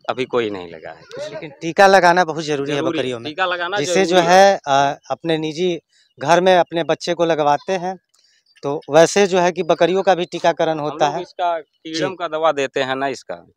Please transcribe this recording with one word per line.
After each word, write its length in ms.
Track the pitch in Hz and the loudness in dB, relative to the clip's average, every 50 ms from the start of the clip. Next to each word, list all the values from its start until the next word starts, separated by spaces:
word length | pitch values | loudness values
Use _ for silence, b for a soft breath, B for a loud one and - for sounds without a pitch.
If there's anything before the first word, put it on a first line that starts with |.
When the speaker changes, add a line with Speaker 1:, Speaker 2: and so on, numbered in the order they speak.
| _ - | _ -8
Speaker 1:
अभी 160 | 117 117 131 | -6 -6 -6
कोई 240 | - - 123 117 107 | -4 -2 -4 -2 -4
नहीं 220 | 101 92 90 85 | -6 -8 -12 -14
लगा 200 | 85 80 85 82 | -16 -18 -18 -18
है। 380 | 80 - - - - - - - | -20 -20 -20 -18 -16 -14 -14 -14
Speaker 2:
लेकिन 200 | 143 - - 151 - _ | -14 -14 -16 -16 -16 _
टीका 260 | - 165 156 - 196 196 | -12 -6 2 4 6 6
लगाना 360 | 196 190 175 175 170 180 180 | 8 6 6 6 4 4 2
बहुत 200 | 156 151 156 160 | 2 0 -2 -4
जरूरी 280 | 147 151 139 139 139 | -4 -4 -4 -4 -4
है 60 | 147 143 | -4 -2
Speaker 1:
जरूरी 200 | - - 160 151 | -2 -2 -2 -4
है, 40 | |
Speaker 2:
बकरियों 180 | 127 127 123 117 | -4 -4 -6 -8
में। 120 | 117 151 | -10 -12
Speaker 1:
टीका 140 | 151 185 190 | -6 -4 -4
लगाना 320 | 180 180 175 175 175 196 208 | -4 -2 -4 -6 -6 -4 -4
Speaker 2:
जिसे 280 | 151 180 175 190 190 | -4 0 0 0 2
जो 100 | 165 180 | 4 4
Speaker 1:
जरूरी 180 | 185 170 170 180 | 2 4 6 6
Speaker 2:
है, 180 | 190 196 196 | 8 8 6
Speaker 1:
है। 80 | 196 - - 143 | 6 2 0 0
Speaker 2:
अ, 320 | 139 139 143 143 147 - _ - | 2 2 2 0 -2 -6 _ -10
अपने 260 | 139 - - 165 160 156 | -10 -6 -4 -4 -2 -2
निजी 420 | 156 156 151 156 185 180 170 151 - _ _ _ _ _ _ _ | -2 -6 -6 -4 -4 -4 -4 -6 -10 _ _ _ _ _ _ _
घर 220 | 139 143 170 170 | 0 2 2 4
में 160 | 180 190 185 175 | 4 4 4 4
अपने 260 | 160 - 165 170 160 | 2 0 -2 -6 -4
बच्चे 300 | 139 160 - - 175 175 | -4 -4 -4 -4 -6 -4
को 120 | 151 170 | -2 -2
लगवाते 480 | 165 165 147 151 143 143 143 - - 190 | -2 0 0 0 0 0 -2 -2 -6 -6
हैं, 240 | 180 170 185 190 180 _ _ _ _ _ _ _ _ _ _ _ _ - | -6 -6 -8 -10 -10 _ _ _ _ _ _ _ _ _ _ _ _ -8
तो 180 | 139 143 160 - - | -8 -8 -8 -8 2
वैसे 380 | 139 156 165 156 - 202 202 180 | 4 4 4 4 4 2 2 2
जो 120 | 180 185 | 2 0
है 120 | 175 180 | 0 0
कि 120 | 165 170 180 | -2 -2 -2
बकरियों 400 | 156 170 - 175 165 185 190 185 | -2 0 2 2 2 2 0 0
का 120 | 190 185 | 0 0
भी 100 | 165 180 | 0 -2
टीकाकरण 460 | - - 165 - 170 160 - 165 156 | -6 -8 -2 -2 -2 0 0 -2 -2
Speaker 1:
हम 80 | 160 156 | -2 -4
Speaker 2:
होता 260 | 147 151 143 156 156 | -6 -8 -4 -2 -2
Speaker 1:
लोग 100 | 143 143 | -2 -2
Speaker 2:
है। 60 | 170 | -6
Speaker 1:
इसका 380 | 180 - _ - 180 175 170 165 | -10 -12 _ -6 -4 -4 -4 -6
कीड़म 500 | 147 _ _ _ _ 160 160 160 180 185 | -8 _ _ _ _ -12 -8 -6 -6 -6
Speaker 2:
जी। 60 | 185 | -6
Speaker 1:
का 120 | 175 175 160 | -8 -8 -8
दवा 240 | 151 156 160 160 | -4 0 0 0
देते 320 | 147 139 139 131 - 143 135 | 0 0 -2 -4 -2 -4 -4
हैं 120 | 127 131 | -2 -4
ना, 120 | 131 135 139 | -4 -4 -6
इसका 380 | 123 - - - 90 85 85 _ _ | -6 -8 -10 -14 -14 -14 -14 _ _